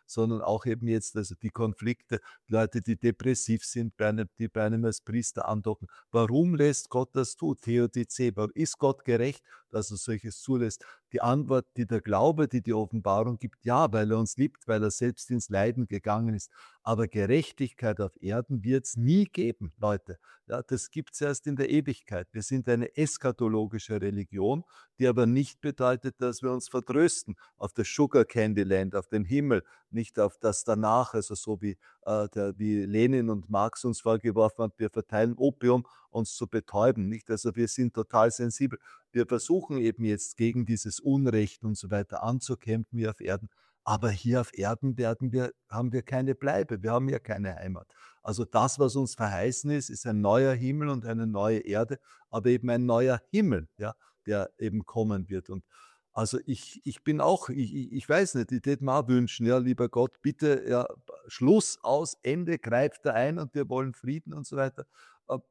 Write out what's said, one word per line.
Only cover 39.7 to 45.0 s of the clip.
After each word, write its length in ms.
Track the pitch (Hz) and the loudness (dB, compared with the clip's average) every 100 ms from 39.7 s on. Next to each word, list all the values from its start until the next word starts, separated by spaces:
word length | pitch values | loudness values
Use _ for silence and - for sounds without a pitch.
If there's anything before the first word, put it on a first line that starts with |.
| 139 | 0
eben 280 | 113 110 110 | 0 0 -2
jetzt 320 | 104 - - | -2 -4 -2
gegen 280 | 117 123 110 | 0 0 0
dieses 340 | 113 107 - | -2 -4 -4
Unrecht 640 | 139 135 131 110 104 - | 0 2 2 2 0 -4
und 140 | 110 104 | -6 -6
so 140 | 95 | -4
weiter 320 | 104 101 - | -4 -4 -6
anzukämpfen 760 | 113 127 - 123 - 113 110 117 | -4 -4 -4 -6 -2 -4 -2 -4
wie 80 | 110 | -4
auf 140 | 110 | -4
Erden. 280 | 95 95 107 _ _ _ - | -4 -4 -6 _ _ _ -4
Aber 240 | 110 117 | 0 0
hier 320 | 98 120 123 | -2 0 0
auf 160 | 117 - | -2 -4
Erden 400 | 101 117 135 | -4 -2 -4
werden 360 | 123 | -2